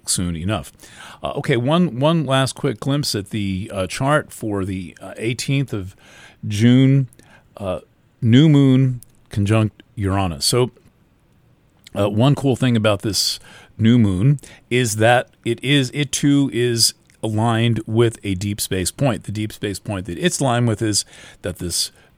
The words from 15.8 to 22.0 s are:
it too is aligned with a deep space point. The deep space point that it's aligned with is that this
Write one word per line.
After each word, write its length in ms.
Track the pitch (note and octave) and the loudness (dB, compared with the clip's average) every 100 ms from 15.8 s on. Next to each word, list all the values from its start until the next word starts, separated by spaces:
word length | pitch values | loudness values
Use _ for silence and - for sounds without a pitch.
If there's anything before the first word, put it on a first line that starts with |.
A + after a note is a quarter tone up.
| B2+ | 0
it 180 | C#3+ C#3+ | -4 -6
too 380 | - D3 C#3+ C#3 | 0 2 2 2
is 420 | A#2 A#2+ A#2 - - _ _ | 0 -2 0 0 -2 _ _
aligned 580 | A2 G#2+ A#2 A2+ A#2 A2 A2 | -4 0 0 2 0 0 -2
with 320 | A2 A#2 - | 0 0 0
a 120 | G2+ | -6
deep 260 | F#2 G2+ G#2 | -4 -4 -6
space 300 | - F#2+ F2+ | -6 -4 -4
point. 340 | - C#3 G2+ | -2 -2 -4
The 80 | - | -8
deep 200 | G#2+ G#2+ | -8 -8
space 260 | - G#2+ F#2 | -8 -8 -8
point 280 | - G2 E2+ | -8 -10 -8
that 120 | F2 | -6
it's 220 | F3 - | -4 -2
aligned 280 | C3+ A#2+ A#2+ | -2 0 0
with 140 | G#2+ | 0
is 220 | A2 G2+ - - - - | -2 -4 -6 -12 -20 -14
that 160 | G2 E2+ | -12 -10
this 320 | F2 - - - | -8 -6 -8 -10